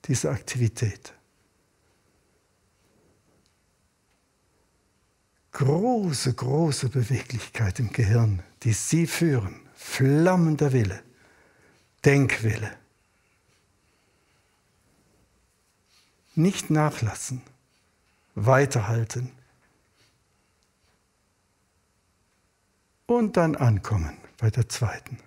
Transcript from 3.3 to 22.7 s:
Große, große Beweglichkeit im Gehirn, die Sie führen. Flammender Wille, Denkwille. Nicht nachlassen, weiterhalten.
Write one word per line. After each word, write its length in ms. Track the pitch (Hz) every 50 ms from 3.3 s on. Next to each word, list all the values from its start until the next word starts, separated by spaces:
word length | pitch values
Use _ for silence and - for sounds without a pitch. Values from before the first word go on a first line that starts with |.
| _ _ _ _ _ _ _ _ _ _ _ _ _ _ _ _ _ _ _ _ _ _ _ _ _ _ _ _ _ _ _ _ _ _ _ _ _ _ _ _ _ _ _ _
Große, 840 | - - 135 131 147 170 208 254 254 226 196 175 139 - - 131 120
große 560 | - 123 123 135 156 170 156 131 - - 117
Beweglichkeit 920 | - 135 117 - 135 107 - - - 110 - - - - 113 95 - -
im 120 | 123 104
Gehirn, 500 | - - 113 98 113 120 117 107 98 90 - - _ _ -
die 100 | 120 104
Sie 320 | - - - - 165 165
führen. 520 | 160 - - 170 165 139 120 98 90 - - - - _
Flammender 960 | - - - - - 131 135 143 151 165 180 185 180 165 160 156 143 156 143 131
Wille, 300 | 127 107 90 87 - - - _ _ _ _ _ _ _ _ _ _ _ _ _ _ _ _ _ _ -
Denkwille. 680 | 147 139 143 135 120 - - 110 113 104 113 107 104 - - _ _ _ _ _ _ _ _ _ _ _ _ _ _ _ _ _ _ _ _ _ _ _ _ _ _ _ _ _ _ _ _ _ _ _ _ _ _ _ _ _ _ _ _ _ _ _ _ _ _ _ _ _ _ _ _ _ _ _ _ _ _ _ _ _ _ _ _ _ _ _
Nicht 360 | 160 160 190 190 - - -
nachlassen, 680 | 156 151 151 151 151 - 117 104 - - - - 131 127 - - _ _ _ _ _ _ _ _ _ _ _ _ _ _ _ _ _
weiterhalten. 1000 | - 104 120 131 131 143 135 - 120 101 104 113 117 113 - - 123 123 127 - - _ _ _ _ _ _ _ _ _ _ _ _ _ _ _ _ _ _ _ _ _ _ _ _ _ _ _ _ _ _ _ _ _ _ _ _ _ _ _ _ _ _ _ _ _ _ _ _ _ _ _ _ _ _ _ _ _ _ _ _ _ _ _ _ _ _